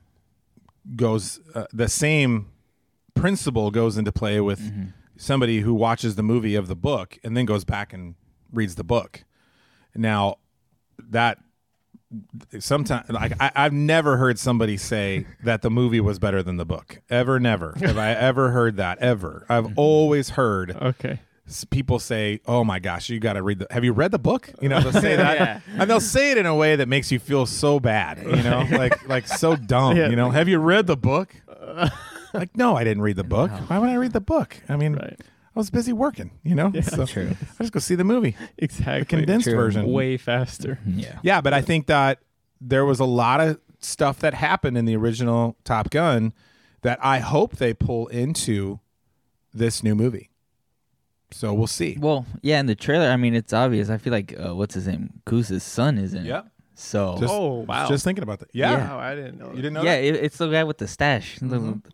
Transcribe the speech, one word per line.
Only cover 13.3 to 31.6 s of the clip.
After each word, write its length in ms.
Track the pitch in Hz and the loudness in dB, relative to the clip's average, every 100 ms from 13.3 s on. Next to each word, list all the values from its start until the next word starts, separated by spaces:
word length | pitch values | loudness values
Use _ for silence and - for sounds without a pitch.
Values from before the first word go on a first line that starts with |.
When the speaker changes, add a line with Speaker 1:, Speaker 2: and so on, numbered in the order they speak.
| - | 0
Speaker 1:
I, 100 | 135 | 0
I've 180 | 139 147 | 2 2
never 440 | 143 147 160 147 127 | 2 2 4 4 4
heard 220 | 131 117 | 2 0
somebody 380 | 131 120 113 98 | 0 2 2 -2
say 500 | - 110 101 95 - | -4 -2 -2 -2 -6
Speaker 3:
<laughs> 100 | - | -6
Speaker 1:
that 180 | 117 110 | -2 0
the 80 | 120 | 0
movie 300 | 113 123 113 | 2 2 2
was 180 | 104 98 | 2 0
better 240 | 104 98 | 0 0
than 140 | 90 90 | -2 -4
the 80 | 82 | -4
book. 340 | 85 - - - | -6 -10 -20 -2
Ever, 300 | 120 123 131 | 0 2 2
never 340 | 123 104 82 - | 2 0 -2 -2
have 180 | 190 107 | 0 2
I 120 | 107 | 0
ever 400 | 113 127 127 127 | 2 2 2 2
heard 260 | 123 117 101 | 2 2 2
that, 220 | 92 92 | -2 0
ever. 480 | 127 113 85 80 - | 0 0 -2 -8 -2
I've 160 | 117 | 0
Speaker 2:
Mm-hmm. 100 | 110 107 | 0 2
Speaker 1:
always 540 | 151 156 156 147 131 | 4 4 4 2 0
heard 420 | - 123 98 90 90 | 0 0 0 -4 -4
Speaker 3:
Okay. 440 | 127 131 127 135 - _ - | -4 -2 -6 -8 -12 _ -18
Speaker 1:
s-, 180 | - | -14
people 340 | - 131 131 123 | -4 -2 0 -2
say, 420 | - 113 107 104 - | -2 -2 -2 -2 0
"Oh 180 | 120 | 0
my 140 | 113 92 | 2 0
gosh, 300 | 92 87 - | -4 -6 -6
you 100 | 117 | -4
gotta 220 | 110 98 | -2 -2
read 180 | 95 101 | -2 -2
the, 60 | 98 | -4
have 140 | 123 | 0
you 80 | 123 | 2
read 180 | 113 165 | 2 2
the 80 | 196 | 0
book?" 320 | 170 254 - - | 0 -2 -4 -6
You 80 | 147 | 0
know, 120 | 139 | 2
they'll 120 | 139 208 | 4 4
say 160 | 208 151 | 4 4
Speaker 3:
<laughs> 0 | |
Speaker 1:
that, 200 | 143 156 | 4 2
Speaker 2:
Yeah. 220 | 180 107 - 208 | 0 -2 -8 -2
Speaker 1:
and 100 | 196 | 2
they'll 100 | 226 | 2
say 300 | 214 254 285 | 2 2 2
it 60 | 254 | 4
in 80 | 175 | 2
a 80 | |
way 220 | 151 156 151 | 4 4 4
that 120 | 127 | 2
makes 220 | 135 120 | 0 0
you 60 | 127 | -2
feel 280 | - 139 123 | 0 0 0
so 320 | - 147 147 | 0 2 2
bad, 380 | 123 107 82 - | 2 0 0 -6
you 200 | - - | 0 2
know, 240 | 120 123 131 | 2 2 2
Speaker 3:
<laughs> 40 | |
Speaker 1:
like, 340 | 165 127 587 135 | 2 2 0 -2
like, 180 | 131 110 | -4 -2
so 280 | - 165 160 | 0 2 2
dumb, 400 | 107 127 131 175 | 2 2 4 4
Speaker 3:
Yeah. 120 | 156 | 4
Speaker 1:
you 80 | 120 | 2
know, 140 | 123 | 2
"Have 180 | 135 170 | 2 4
you 100 | 180 | 4
read 280 | 160 196 185 | 4 4 4
the 100 | 143 | 2
book?" 380 | 110 143 190 - - | 2 0 -2 -10 -20
Speaker 3:
<laughs> 320 | - | -20